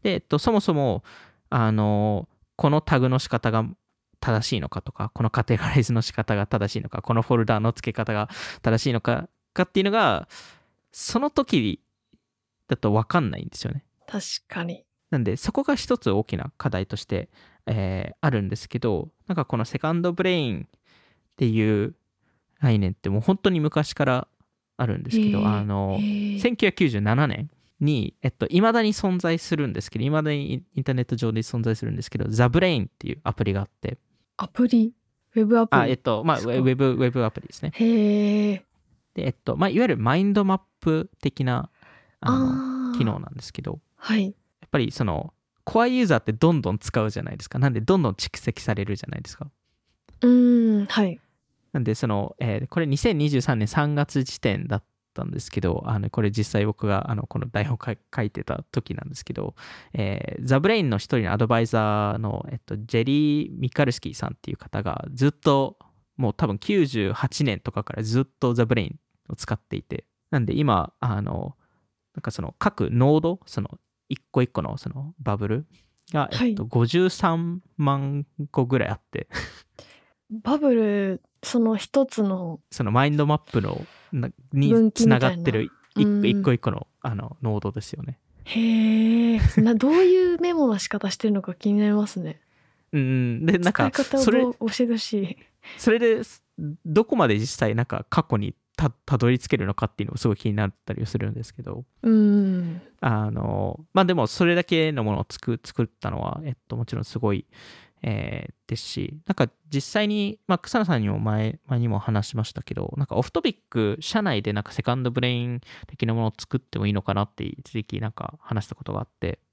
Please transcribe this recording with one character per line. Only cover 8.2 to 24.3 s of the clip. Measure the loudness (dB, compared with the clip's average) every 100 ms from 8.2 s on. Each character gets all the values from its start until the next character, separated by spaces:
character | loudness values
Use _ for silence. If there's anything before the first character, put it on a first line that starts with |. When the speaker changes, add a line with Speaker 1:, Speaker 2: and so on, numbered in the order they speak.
| -4 -8 -14 -4
Speaker 1:
正 | 0 2 2
し |
い |
の | 0
か、 | 0 -2 -4 _ _
か | -4
っ | 0
て | 2
い |
う | 2
の |
が、 | 2 2 0 -4 -20 -20 -20 _ _ _
そ | -10 -4 -2
の | 0
時 | 0 2 2 2 -4 _ _ _ _ _ _ _ _ _
だ | -2
と | 2
分 | 2 2
か | 0
ん | 0
な | -4
い | -10
ん |
で | -10
す | -8
よ |
ね。 | -8 _ _ -12
Speaker 2:
確 | -10 -8 -10 _
か | -10
に。 | -10 -10 _ _ _
Speaker 1:
な | 0
ん |
で、 | 0 -2
そ | -2
こ | -2
が | 0 -2
一 | 0 -2
つ | 2
大 | 0
き | 0 -6
な | -8 _
課 | -4
題 | -4 -4
と | -8
し | -4
て、 | -6 -6 _ _ _ -4
え | -2 -2 -4 -6
ー、 | -4
あ | -2
る | 0
ん | -2
で | -6
す | -8
け | -4
ど、 | -2 -2 -4 _ -8
な |
ん | -4
か | -2
こ | -2
の | -4
セ | -4
カ | -2
ン | 0
ド | -2
ブ | 0
レ | 0 0
イ | 0
ン | -4
っ | -8 _ _ _ _ _ _ -2
て | 0
い | 2 2 2
う | -2 -6 _ _ _ _ _ _
概 | 2 4
念 | 2
っ | -2
て | -2
も | 0
う |
本 | 2 2
当 | 2
に | 2
昔 | 0 -2 -4
か | -2 0
ら | 0 -4